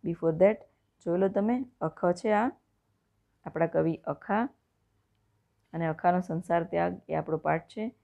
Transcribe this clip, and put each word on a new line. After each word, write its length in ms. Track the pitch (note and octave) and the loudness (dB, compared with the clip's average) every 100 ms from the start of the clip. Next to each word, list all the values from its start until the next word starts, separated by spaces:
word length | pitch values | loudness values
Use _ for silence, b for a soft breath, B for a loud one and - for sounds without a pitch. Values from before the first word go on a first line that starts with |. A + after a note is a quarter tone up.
| D#3+ | -6
Before 260 | E3 E3 | -2 -2
that, 240 | D#3+ F#3+ G#3+ - _ _ _ | 4 4 4 -8 _ _ _
જોઈ 140 | - F3 | -4 0
લો 100 | G3 | 2
તમે, 360 | G3+ G#3 B3 C4 _ | 0 0 -2 -4 _
અખ 320 | D#3+ - F3+ | -8 -2 0
છે 200 | F3+ A3 | 0 0
આ, 160 | G#3 A3+ - _ _ _ _ _ _ _ _ | 2 0 -4 _ _ _ _ _ _ _ _
આપણા 220 | - D#3+ E3 | -12 -2 0
કવિ 280 | D#3+ D#3+ | 2 0
અખા, 540 | D#3+ - D3 - G3+ B3 _ _ _ _ _ _ _ _ _ _ _ _ | -2 -6 -8 -2 0 0 _ _ _ _ _ _ _ _ _ _ _ _
અને 140 | E3 E3 | -4 -4
અખાનો 340 | D#3+ F3+ F3+ | 0 2 2
સંસાર 440 | F3+ E3 F3 E3+ | 0 -6 0 -2
ત્યાગ 360 | E3+ E3+ F3 F#3 - | 0 -2 -2 -4 -6
એ 60 | |
આપણો 220 | D#3+ D#3 D#3 | -6 -2 -4
પાઠ 320 | D#3 D#3+ - | -2 -2 -4
છે. 260 | - A3 - | -10 -10 -10